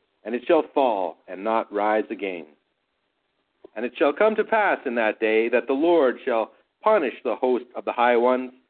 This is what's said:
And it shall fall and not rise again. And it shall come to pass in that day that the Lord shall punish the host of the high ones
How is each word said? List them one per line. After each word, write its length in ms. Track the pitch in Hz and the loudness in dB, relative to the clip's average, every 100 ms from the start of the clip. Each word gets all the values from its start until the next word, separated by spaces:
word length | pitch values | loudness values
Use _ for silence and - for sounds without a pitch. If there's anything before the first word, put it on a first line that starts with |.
| _ _ 104 | _ _ -8
And 100 | 120 | -8
it 80 | 123 | 2
shall 180 | 165 156 | 0 2
fall 440 | - 131 104 87 - - | 0 0 0 -4 -8 -16
and 160 | 92 | -10
not 280 | 104 113 - | -2 -2 -2
rise 340 | 104 104 107 101 | -2 0 0 -2
again. 360 | 107 98 87 76 73 _ _ _ _ _ _ _ _ _ _ - 107 | -6 -8 -10 -14 _ _ _ _ _ _ _ _ _ _ _ -18 -10
And 100 | 123 | -10
it 80 | - | -2
shall 160 | 147 | -2
come 220 | 147 214 214 | 2 2 2
to 80 | |
pass 340 | - 220 196 139 135 | 0 0 0 -2 -2
in 100 | 120 | -2
that 240 | 107 104 | -2 0
day 300 | 110 110 117 | 0 2 2
that 180 | 117 113 | 0 0
the 60 | |
Lord 440 | 135 170 170 131 117 | 0 2 4 2 0
shall 280 | - 117 107 _ _ _ | -4 -2 -4 _ _ _
punish 320 | 214 214 131 - | 0 2 0 -4
the 120 | 123 101 | -6 -2
host 300 | 127 120 - - | 0 0 -4 -10
of 100 | 104 | -8
the 60 | |
high 240 | 107 120 120 | 0 2 4
ones 360 | 120 127 127 - _ | 4 0 -2 -14 _